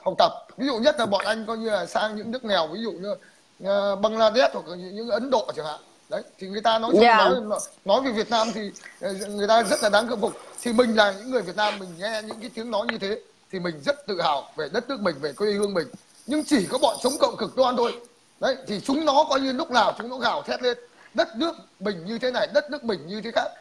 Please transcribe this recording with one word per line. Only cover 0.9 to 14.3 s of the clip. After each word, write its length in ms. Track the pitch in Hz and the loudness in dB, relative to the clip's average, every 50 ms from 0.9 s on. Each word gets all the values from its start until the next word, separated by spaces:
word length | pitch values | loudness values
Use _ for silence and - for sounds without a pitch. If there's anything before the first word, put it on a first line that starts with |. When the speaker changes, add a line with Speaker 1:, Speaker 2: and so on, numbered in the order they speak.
| 302 294 | 4 2
Speaker 1:
là 80 | 226 | 0
bọn 180 | 208 202 185 - | 0 0 0 0
anh 200 | 202 220 226 220 | 0 -2 -2 -4
coi 120 | 220 226 220 | -6 -6 -4
như 120 | 226 220 | -4 -2
là 160 | 208 190 175 | -2 -2 -2
sang 300 | 170 - 220 202 220 214 | -2 -2 -2 -2 -2 -4
những 140 | 214 202 233 | -6 -8 -6
nước 140 | 226 262 - | -8 -6 -2
nghèo, 220 | 220 196 175 160 | 0 2 2 0
ví 140 | 151 160 214 | 0 -4 -6
dụ 100 | 233 220 | -6 -8
như, 220 | 170 165 185 208 196 - - - _ _ _ _ _ - - | -8 -8 -8 -8 -8 -8 -10 -18 _ _ _ _ _ -8 -2
ờ, 320 | 190 202 202 196 202 196 | 0 0 2 2 0 0
Bangladesh 580 | 190 208 220 220 220 226 214 208 247 277 - - | 0 0 0 4 4 4 4 6 4 2 2 2
hoặc 120 | 196 156 151 | -2 -10 -10
là 80 | 175 | -12
những, 180 | 180 180 185 196 | -12 -12 -12 -10
những 140 | 208 233 233 | -10 -6 -2
Ấn 200 | 202 233 240 277 | -2 -2 0 2
Độ 160 | 254 226 202 - 143 | 0 0 0 -2 -8
chẳng 100 | 156 151 | -8 -8
hạn. 140 | 156 151 - - _ _ _ _ - | -8 -10 -12 -14 _ _ _ _ -10
Đấy, 140 | 147 196 - - _ - | -10 -10 -10 -12 _ -14
thì 80 | 190 185 | -12 -8
người 120 | 196 214 | -6 -2
ta 180 | 214 226 226 226 | 0 2 2 2
nói 120 | 220 233 | 2 4
chung 80 | - 202 | 6 8
Speaker 2:
Dạ. 140 | 226 233 226 | 8 8 8
Speaker 1:
nói, 240 | 214 190 226 262 247 | 8 6 6 4 2
nói, 200 | 220 214 202 - - - - _ - | 0 -4 -4 -6 -6 -10 -16 _ 0
nói 160 | 190 196 254 | 2 2 2
về 100 | 269 269 | 2 0
Việt 180 | 214 220 202 - | 0 -2 -2 0
Nam 180 | 233 226 220 233 185 | 2 0 0 0 -2
thì, 160 | 220 208 196 - - - - - - | -6 -8 -10 -10 -14 -20 -20 -14 -10
ờ, 120 | - 196 | -8 -8
người 360 | 196 190 208 208 208 208 202 208 | -8 -8 -8 -8 -6 -2 2 4
ta 140 | 220 233 | 4 4
rất 200 | 226 190 294 - | 4 4 2 2
là 60 | 233 208 | 2 4
đáng 200 | 196 208 240 226 | 4 4 2 2
khâm 120 | 247 208 | -2 -2
phục. 120 | 202 202 - - - - - - | -2 -2 -4 -6 -16 -20 -12 -6
Thì 100 | - 240 | -4 0
mình 240 | 226 226 247 226 220 | 2 4 4 4 6
là 160 | 220 208 202 | 4 4 4
những 180 | 190 190 220 254 | 2 -2 -6 -4
người 120 | 254 240 | -2 -2
Việt 140 | 185 180 175 | -2 -4 -4
Nam, 220 | 196 214 208 208 202 | -2 -2 -2 -2 -4
mình 100 | 190 180 170 160 | -8 -12 -12 -10
nghe 240 | 190 220 226 214 214 | -8 -6 -6 -6 -8
những 160 | 214 220 220 | -10 -12 -12
cái 100 | 208 247 - | -14 -12 -10
tiếng 160 | 226 226 240 | -10 -8 -4
nói 160 | 220 196 226 240 | -4 -4 -2 -4
như 80 | 233 202 | -6 -4
thế 220 | 190 196 214 - - _ _ _ _ _ | -4 -6 -6 -6 -10 _ _ _ _ _
thì 60 | - 185 | -8 -6
mình 220 | 175 175 160 147 135 | -6 -6 -6 -4 -4
rất 220 | - 285 - - | -4 -4 -4 -4
tự 140 | - 202 175 | -8 -4 0
hào 280 | 170 165 | 0 0